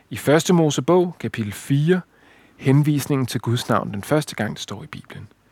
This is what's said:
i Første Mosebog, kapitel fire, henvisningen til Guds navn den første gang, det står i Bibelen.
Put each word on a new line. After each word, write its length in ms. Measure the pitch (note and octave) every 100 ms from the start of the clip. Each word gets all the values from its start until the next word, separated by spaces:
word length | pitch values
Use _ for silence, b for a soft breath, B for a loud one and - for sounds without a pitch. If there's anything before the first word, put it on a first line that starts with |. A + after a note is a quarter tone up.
| b
i 80 | -
Første 360 | - D3+ -
Mosebog, 600 | F3 D#3+ C#3 C3+ F3+ F3+ E3
kapitel 320 | A2+ - G#2+
fire, 500 | G2 - C#3+ D#3 F3+ - b b b b -
henvisningen 600 | C3 C3+ D3 D3 C3 C#3 B2
til 160 | A#2+
Guds 280 | - A#2+ -
navn 240 | A2 -
den 100 | G#2
første 320 | F#2+ D3+ D3 -
gang, 180 | A2
det 60 | -
står 240 | - G2+
i 40 | D#3
Bibelen. 400 | - - - G2+ _ b